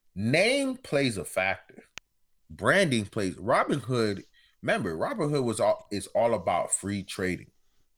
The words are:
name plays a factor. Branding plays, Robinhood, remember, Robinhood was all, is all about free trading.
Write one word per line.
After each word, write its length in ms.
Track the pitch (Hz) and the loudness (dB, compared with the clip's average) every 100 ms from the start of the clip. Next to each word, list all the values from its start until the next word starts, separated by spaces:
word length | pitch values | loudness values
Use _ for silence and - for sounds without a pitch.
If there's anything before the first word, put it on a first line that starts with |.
| _ | _
name 640 | 92 113 160 220 277 269 254 | -2 2 4 4 2 0 -4
plays 400 | - 143 135 98 | -2 2 2 0
a 80 | |
factor. 600 | - 92 95 92 - - - - _ _ _ _ - | -4 -2 0 -2 -10 -20 -20 -20 _ _ _ _ -18
Branding 560 | 78 110 185 170 117 98 | -2 2 4 4 2 -2
plays, 280 | 113 92 76 | -2 -4 -2
Robinhood, 880 | 101 175 277 147 107 123 107 98 - _ _ _ | 0 2 2 -2 -2 0 0 -2 -8 _ _ _
remember, 340 | 135 165 95 80 | -2 -2 -2 -4
Robinhood 480 | 156 233 147 147 | -4 -2 -2 0
was 160 | 117 107 | 0 2
all, 260 | 107 107 - | 2 2 -2
is 160 | 101 - | -8 -2
all 260 | 104 117 | 2 2
about 380 | 107 98 87 - | 2 2 0 0
free 300 | - 98 101 | -4 -2 -4
trading. 480 | - - 92 85 - _ _ _ _ | -6 -4 -2 -4 -8 _ _ _ _